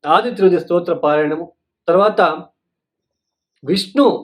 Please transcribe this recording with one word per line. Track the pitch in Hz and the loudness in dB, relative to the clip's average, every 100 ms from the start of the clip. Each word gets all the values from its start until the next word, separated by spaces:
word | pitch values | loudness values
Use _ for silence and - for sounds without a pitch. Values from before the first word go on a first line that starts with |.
ఆదిత్య | 147 175 233 202 | 0 0 0 0
హృదయ | 190 175 | 2 2
స్తోత్ర | - 175 175 165 | 0 -4 -2 -2
పారాయణము, | 151 151 151 156 170 _ _ _ - | 0 0 -2 -4 -10 _ _ _ 0
తర్వాత | 175 208 202 175 156 - _ _ _ _ _ _ _ _ _ _ _ 131 | 2 2 2 0 -2 -14 _ _ _ _ _ _ _ _ _ _ _ -4
విష్ణు | 190 - 285 262 - | -4 -2 2 2 0